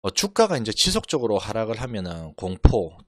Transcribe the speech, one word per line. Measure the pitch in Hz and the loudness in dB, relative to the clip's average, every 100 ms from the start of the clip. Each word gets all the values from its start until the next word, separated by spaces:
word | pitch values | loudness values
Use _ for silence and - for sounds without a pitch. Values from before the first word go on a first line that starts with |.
어, | 98 | -4
주가가 | - 202 - 220 156 | -2 -2 2 2 2
이제 | 110 | -2
지속적으로 | 104 - 214 - 151 117 104 | 0 2 0 -2 -2 2 0
하락을 | - 104 110 113 | 0 -4 -2 -4
하면은 | 123 110 90 85 80 | -6 -6 -6 -8 -12
공포, | - 92 92 - 120 82 - | -8 -6 4 4 4 -2 -8